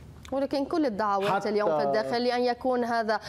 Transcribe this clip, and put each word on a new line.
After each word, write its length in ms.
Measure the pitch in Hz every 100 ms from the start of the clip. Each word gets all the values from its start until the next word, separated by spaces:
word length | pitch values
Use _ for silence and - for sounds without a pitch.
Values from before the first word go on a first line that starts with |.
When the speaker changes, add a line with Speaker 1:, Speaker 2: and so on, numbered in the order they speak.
| - - -
Speaker 1:
ولكن 320 | 262 269 294
كل 220 | 277 349 294
الدعوات 420 | 208 214 196 196
Speaker 2:
حتى 200 | 190 208
Speaker 1:
اليوم 300 | 208 208 156
في 60 |
الداخل 400 | 143 135 269 240
لأن 180 | 247 247
يكون 420 | 247 240 262 247
هذا، 360 | 233 233 220 214